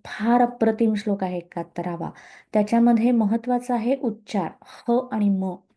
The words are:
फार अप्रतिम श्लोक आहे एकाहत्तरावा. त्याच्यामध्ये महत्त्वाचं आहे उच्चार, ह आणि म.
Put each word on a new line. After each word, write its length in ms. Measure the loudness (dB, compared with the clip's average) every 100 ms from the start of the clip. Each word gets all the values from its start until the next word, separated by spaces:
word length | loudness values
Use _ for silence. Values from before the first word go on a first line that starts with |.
फार 380 | -12 -4 2 4
अप्रतिम 520 | 2 2 0 2 2
श्लोक 280 | 0 -2 -2
आहे 120 | -4 -6
एकाहत्तरावा. 760 | -8 -10 -8 -8 -8 -6 -10 -12 -20 -20 _
त्याच्यामध्ये 580 | -2 2 4 4 4 4
महत्त्वाचं 640 | 2 2 0 -2 -2 -2
आहे 220 | -2 0 -2
उच्चार, 480 | -4 -6 -6 -4 -4 -8 -20 -10 -2
ह 100 | -2 -2
आणि 160 | -2 0
म. 260 | 0 -2 -8 _